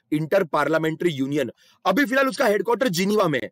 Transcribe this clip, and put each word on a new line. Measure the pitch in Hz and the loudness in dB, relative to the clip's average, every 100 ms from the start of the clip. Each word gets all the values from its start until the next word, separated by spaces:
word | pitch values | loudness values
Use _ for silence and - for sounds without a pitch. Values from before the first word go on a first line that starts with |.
| _ | _
इंटर | 151 156 196 | -6 0 0
पार्लियामेंट्री | 170 151 143 160 160 156 180 | 2 0 0 0 -2 -2 -2
यूनियन। | 135 135 147 120 - _ _ 185 | -2 -2 -2 -4 -8 _ _ 0
अभी | 190 | 0
फिलहाल | 240 269 269 | 2 2 0
उसका | 196 240 | 0 0
हेडक्वार्टर | 202 190 240 262 | 0 0 0 0
जिनीवा | 170 196 214 175 | 0 0 2 2
में | 135 | -2
है, | 104 | -6